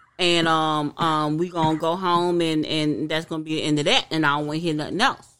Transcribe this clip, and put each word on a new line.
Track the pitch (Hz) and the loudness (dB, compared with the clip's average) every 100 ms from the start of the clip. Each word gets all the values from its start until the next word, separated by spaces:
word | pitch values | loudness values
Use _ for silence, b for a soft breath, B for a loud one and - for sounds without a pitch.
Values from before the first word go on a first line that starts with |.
| _ - | _ -2
and, | 180 170 165 | 2 2 4
um, | 160 156 151 147 - | 2 2 0 -2 -2
um, | 165 156 151 156 | 0 0 0 0
we | 180 | -2
gonna | 175 160 156 | 0 0 2
go | 160 170 | 0 0
home, | 185 175 175 175 | 2 2 2 2
and, | 165 156 | 0 0
and | - 156 151 120 156 | 0 0 0 -2 -2
that's | 156 165 | -4 -4
gonna | 165 | -8
be | 156 156 | -4 -4
the | |
end | 147 151 | 0 0
of | 147 | 2
that, | 254 - | 0 0
and | 160 | 0
I | 151 143 | 0 0
don't | 147 | -2
wanna | 156 | -4
hear | 170 | -4
nothing | 151 131 160 | -4 -6 -2
else." | 254 - - _ | -2 -2 -10 _